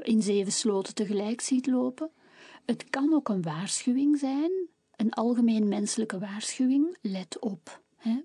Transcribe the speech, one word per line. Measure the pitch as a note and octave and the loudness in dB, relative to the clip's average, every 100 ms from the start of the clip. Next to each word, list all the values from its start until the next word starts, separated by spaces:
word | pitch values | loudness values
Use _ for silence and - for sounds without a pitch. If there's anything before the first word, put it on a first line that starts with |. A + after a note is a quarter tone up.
in | - A3 | 2 2
zeven | G3 G3+ F#3+ | 4 2 2
sloten | - A3+ G3 F#3+ - | 0 2 0 0 -4
tegelijk | G3+ G3+ G#3 B3 | -2 -2 -2 -4
ziet | - C4 C4 | 0 0 2
lopen. | B3+ B3+ B3+ D#4 _ _ - - - - | 0 0 -4 -10 _ _ -20 -20 -14 -6
Het | A#3 - | -6 -4
kan | C4 C#4+ | -2 2
ook | D#4 C#4+ | 2 2
een | G3 | -2
waarschuwing | E3 D#3 G3 - - B3 C#4+ D4 | -2 -4 -4 -4 0 2 2 2
zijn, | C4 C4+ D#4+ F#4+ F4 _ _ - | 2 0 0 -2 -6 _ _ -2
een | A3 | -2
algemeen | - A3+ A#3+ A#3 A3 G#3 | 0 0 4 4 4 2
menselijke | G3+ G#3 - A3 F#3+ | 0 -2 -2 -4 -4
waarschuwing. | G3+ G3+ - - B3+ C4+ D#4+ F4+ | -6 -6 -8 0 2 4 2 0
Let | G#3 F#3 F#3 - | -6 -6 -8 -8
op, | A3 G3 - - _ _ | -8 -8 -14 -20 _ _
hè. | A3 A#3+ | -2 -2